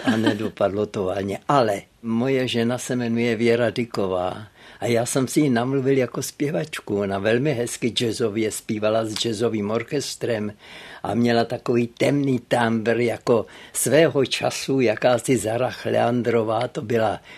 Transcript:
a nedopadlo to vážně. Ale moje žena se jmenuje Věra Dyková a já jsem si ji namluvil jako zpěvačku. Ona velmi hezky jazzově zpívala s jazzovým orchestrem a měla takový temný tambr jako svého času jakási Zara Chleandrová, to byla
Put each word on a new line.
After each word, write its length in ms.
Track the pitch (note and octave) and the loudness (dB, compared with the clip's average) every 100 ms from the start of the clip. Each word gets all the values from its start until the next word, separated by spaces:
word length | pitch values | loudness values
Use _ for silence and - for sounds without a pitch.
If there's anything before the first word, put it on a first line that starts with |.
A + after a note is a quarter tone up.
a 120 | - A2+ | 0 2
nedopadlo 720 | A2 G#2 G#2+ - G2+ G2 G#2 | 2 0 -4 0 0 0 -4
to 180 | A2 | -2
vážně. 340 | F#2 F#2+ G2 G2 - | -2 -2 -4 -4 2
Ale 340 | C#3+ A2+ G2 - _ | 2 4 0 -6 _
moje 460 | A#2 A2+ B2+ C3 B2+ | -4 -2 0 0 0
žena 300 | A#2 A#2 B2 | 0 0 -2
se 180 | - B2 | -2 -2
jmenuje 400 | A#2+ A2+ A#2+ A2 | 0 0 0 2
Věra 340 | A#2 A#2 A#2 | 4 4 2
Dyková 760 | G2 A#2 - G2 F#2 F2+ F#2 A2 _ - - | 0 -4 -2 -2 0 -2 -6 -14 _ -20 -8
a 60 | G#2 | 0
já 200 | A2+ A#2+ | 0 2
jsem 220 | C#3+ B2+ | 0 0
si 120 | - | 2
ji 100 | D3+ | 2
namluvil 480 | A#2 B2+ C#3 C3 C3+ | 2 0 0 2 2
jako 240 | B2 - | 0 -4
zpěvačku. 800 | C3 - C#3+ E3+ D#3+ - - G2+ | -8 -4 -4 -4 -6 -10 -4 -2
Ona 180 | G2+ G2 | -2 -2
velmi 340 | G2+ A#2+ D3 | 2 2 2
hezky 400 | A#2+ A#2+ - B2+ G2 | 0 -4 -2 -2 0
jazzově 500 | B2 - A2+ G#2 G#2+ | -2 0 -2 0 -2
zpívala 540 | - - A2 G#2+ A2 | -4 -6 -2 2 2
s 100 | A2 G#2+ | 0 -4
jazzovým 460 | A#2 G#2+ A#2 A2 G2+ | -4 0 0 0 -2
orchestrem 800 | A2+ A2+ D3 - - A#2+ A2+ G#2 - - - - - | -2 -4 -6 -6 -6 -4 -4 -4 -8 -18 -20 -18 -12
a 120 | F#2 | -4
měla 300 | G#2+ A#2+ A#2 | 0 2 2
takový 420 | A#2 A#2+ - A#2+ A#2 | 2 -4 0 0 0
temný 520 | - C3 C#3+ C#3 B2 | 0 0 2 0 0
tambr 640 | - B2 A#2 A2+ A2 A#2 | 0 0 2 2 0 2
jako 460 | A#2+ G#2+ - A#2 - - - | 0 -2 2 2 0 -12 -12
svého 540 | - - C#3 D#3+ C#3+ B2+ | -6 2 4 4 4 0
času 540 | - B2+ - - C3+ | 0 -2 -4 -2 2
jakási 560 | A#2 G#2+ B2+ A#2+ - B2 | 2 2 2 2 2 0
Zara 340 | G#2 A#2 B2 | 0 -2 -2
Chleandrová, 1000 | - - A2+ A#2 B2 A#2 A#2 A2 A2 G#2 | -4 -2 2 2 2 2 0 2 -2 -2
to 140 | - | -6
byla 380 | A2 A#2 G#2+ F#2+ - | -2 0 2 -2 -10